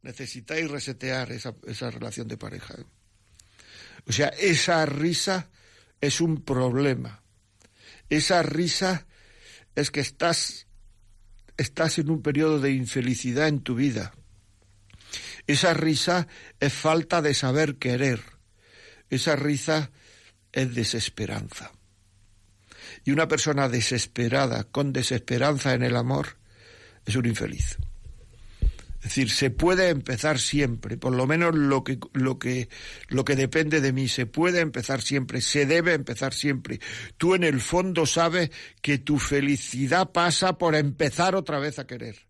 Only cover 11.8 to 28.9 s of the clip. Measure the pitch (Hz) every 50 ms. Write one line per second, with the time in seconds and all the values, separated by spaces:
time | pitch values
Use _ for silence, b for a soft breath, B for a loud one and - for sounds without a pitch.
11.8 | 160 160 - 170 156 147 160 151 - 147 143 143 156 156 156 147 135 139 135 131
12.8 | 127 110 - 135 120 123 123 113 - 127 120 131 156 156 151 135 - - 123 113
13.8 | 139 143 117 110 92 - - - - - - - _ _ _ _ _ _ _ _
14.8 | _ _ B B B B B B B B B B B - 143 139 - 180 165 -
15.8 | - 160 156 127 - - 175 180 170 B B B B B B B 139 143 - -
16.8 | - 156 160 165 165 - - 170 151 151 135 - - 131 127 147 156 147 135 -
17.8 | - 127 123 123 139 135 123 107 - - - - _ _ B B B B B B
18.8 | B B B B B B - 127 - 165 151 135 143 147 147 131 - - 156 156
19.8 | 147 - b b b b b b b b b b _ _ - 135 131 127 120 120
20.8 | 113 - - 117 107 - - - 110 101 107 107 101 104 - - - - - _
21.8 | _ _ _ _ _ _ _ _ _ _ _ _ _ _ _ B B B B B
22.8 | B B B B B - 143 151 160 156 156 156 - 156 147 139 139 131 117 123
23.8 | 110 - 131 117 - - _ - 120 117 123 139 139 123 117 117 113 - _ 139
24.8 | 143 139 131 131 123 - 127 117 - - 127 120 127 147 147 135 - 139 127 123
25.8 | 123 123 120 120 120 123 135 143 143 - - _ B B B B B B B B
26.8 | B B B B B - 104 131 120 117 107 - - - - - - - - -
27.8 | - - - - - - - - - B B B B B B B B B B B
28.8 | B B